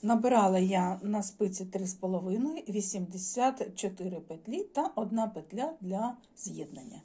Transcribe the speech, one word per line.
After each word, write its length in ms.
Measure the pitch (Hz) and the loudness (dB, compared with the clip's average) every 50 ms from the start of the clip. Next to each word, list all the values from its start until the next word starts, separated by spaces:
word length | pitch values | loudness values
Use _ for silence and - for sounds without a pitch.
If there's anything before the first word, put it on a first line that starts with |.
| - | 4
Набирала 540 | 214 233 220 226 247 254 226 202 190 190 185 | 4 4 6 6 6 8 8 8 8 6 6
я 400 | 185 190 190 185 180 180 190 185 - | 4 4 4 4 4 2 0 -2 -2
на 200 | 208 208 214 196 | -2 -2 -2 -2
спиці 420 | - - _ 214 190 190 - 190 | -4 -2 _ 0 0 0 -4 -8
три 220 | 185 - 190 190 | -4 -4 -4 -4
з 60 | 180 - | -4 -6
половиною 680 | - - 185 190 175 175 185 190 226 254 302 320 - - - | -4 -2 0 0 0 0 0 0 2 0 0 -2 -4 -6 -4
вісімдесят 1040 | 190 208 202 - - 196 180 175 - 185 185 - - 240 247 262 262 - - - - | -2 -2 -2 -2 -4 -4 -6 -6 -6 -8 -6 -4 0 2 2 2 2 0 -6 -6 -6
чотири 440 | - - 196 185 - 180 185 180 165 | -4 -4 -4 -4 -4 -6 -6 -6 -8
петлі 440 | 160 - 165 165 - 220 240 359 415 | -10 -10 -14 -12 -8 -6 -4 -4 -6
та 280 | - - - 302 381 - | -4 -2 -2 -2 0 -2
одна 320 | 214 226 190 208 220 226 | -2 -4 -2 0 0 0
петля 460 | 214 - 165 151 - 185 214 269 311 320 - | -2 -2 -8 -10 -8 -4 -4 -4 -4 -4 -6
для 360 | 190 180 190 196 226 240 247 - - _ _ | -6 -4 -2 -2 -2 -2 -4 -8 -14 _ _
з'єднання. 640 | - - 190 165 160 - - - - - - - - - | -14 -12 -10 -10 -10 -12 -12 -12 -16 -16 -16 -18 -18 -20